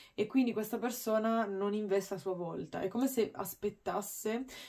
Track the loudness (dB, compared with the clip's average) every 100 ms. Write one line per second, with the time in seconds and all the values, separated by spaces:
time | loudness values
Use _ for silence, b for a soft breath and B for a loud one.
0 | B -4 2 4 4 2 -2 -2 -2 -2
1 | 2 2 4 2 2 0 0 0 2 2
2 | 2 -4 -4 -2 -4 -6 -6 -4 -2 2
3 | 2 2 0 0 -6 -4 -4 -4 -4 -2
4 | -4 -6 -2 -2 -4 B